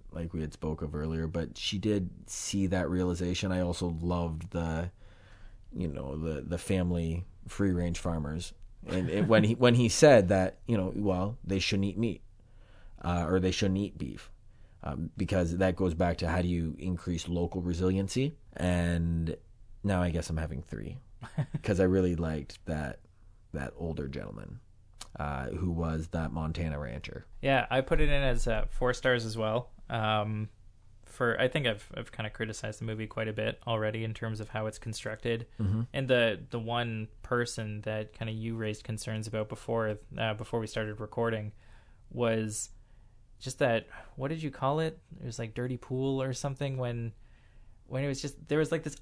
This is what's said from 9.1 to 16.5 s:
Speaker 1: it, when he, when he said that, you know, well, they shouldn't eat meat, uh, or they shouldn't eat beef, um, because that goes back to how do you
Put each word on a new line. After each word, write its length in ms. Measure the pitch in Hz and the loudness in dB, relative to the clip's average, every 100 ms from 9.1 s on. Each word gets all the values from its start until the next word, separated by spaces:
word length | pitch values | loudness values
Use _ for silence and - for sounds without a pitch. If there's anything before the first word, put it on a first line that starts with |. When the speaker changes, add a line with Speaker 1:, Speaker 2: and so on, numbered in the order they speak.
Speaker 1:
it, 160 | 101 107 | 2 6
when 160 | 110 | 8
he, 140 | 107 117 | 6 6
when 180 | 123 | 6
he 140 | 120 117 | 8 6
said 400 | - 151 117 90 | 10 10 12 10
that, 300 | 98 95 - - | 6 4 0 -2
you 80 | 110 | 0
know, 160 | 92 | 0
well, 440 | - 101 90 101 120 | 0 2 2 0 -4
they 160 | 82 95 | -2 0
shouldn't 280 | - 98 98 | 2 2 0
eat 120 | 90 | 0
meat, 240 | 113 - - - - - - - - - | -2 -2 -12 -20 -20 -20 -20 -20 -18 -6
uh, 240 | 87 87 82 | -2 0 4
or 120 | 92 | 4
they 100 | 92 | 4
shouldn't 280 | - 98 95 | 2 2 2
eat 200 | 101 - | 0 -4
beef, 320 | 62 50 - - - - - - | -8 -8 -14 -20 -20 -20 -20 -10
um, 260 | 78 69 82 - | -8 -6 -6 -4
because 400 | 90 95 85 85 | 0 2 2 4
that 180 | 92 | 2
goes 180 | 90 90 | 4 0
back 260 | 80 87 85 | 2 0 2
to 100 | 82 | 0
how 120 | 90 | 2
do 60 | |
you 300 | 87 | 2